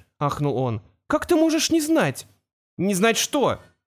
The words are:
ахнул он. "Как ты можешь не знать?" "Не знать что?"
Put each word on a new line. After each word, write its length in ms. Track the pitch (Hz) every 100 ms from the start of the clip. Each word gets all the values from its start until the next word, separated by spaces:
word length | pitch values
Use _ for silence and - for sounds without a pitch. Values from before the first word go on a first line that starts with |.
| _ _
ахнул 380 | 143 - 147 120
он. 240 | 131 107 - _ -
"Как 180 | 302 -
ты 100 | 349
можешь 340 | 320 311 -
не 100 | 330
знать?" 460 | 302 320 170 127 - _ _ _ _ -
"Не 160 | 185
знать 220 | 190 220 220
что?" 440 | - 302 202 104 - _